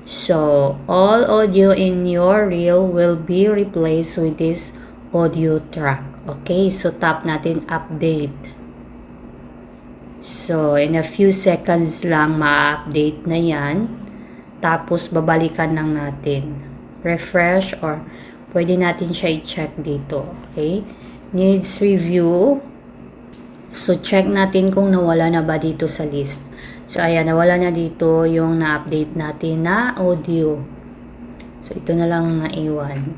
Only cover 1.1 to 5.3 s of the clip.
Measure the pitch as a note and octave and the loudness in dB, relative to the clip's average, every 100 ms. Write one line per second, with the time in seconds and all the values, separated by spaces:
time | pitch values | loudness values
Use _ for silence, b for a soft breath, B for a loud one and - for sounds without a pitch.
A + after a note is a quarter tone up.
1.1 | A3+ A#3+ G#3+ G#3+ F#3 F#3+ F#3+ F#3+ F3+ F3+ | 4 4 4 4 6 6 6 2 0 0
2.1 | F3 F3+ G#3+ G#3 F3 E3+ F3 F#3+ F3 F3 | 2 4 4 2 2 4 4 4 2 2
3.1 | E3+ E3 F3+ G#3 G#3 G3 E3+ D#3+ D#3+ E3 | 2 0 2 4 2 0 0 0 0 -2
4.1 | - D#3+ D3+ E3 E3+ - B B B - | -2 -2 0 -2 -2 -6 B B B -4
5.1 | F3 E3 | 0 2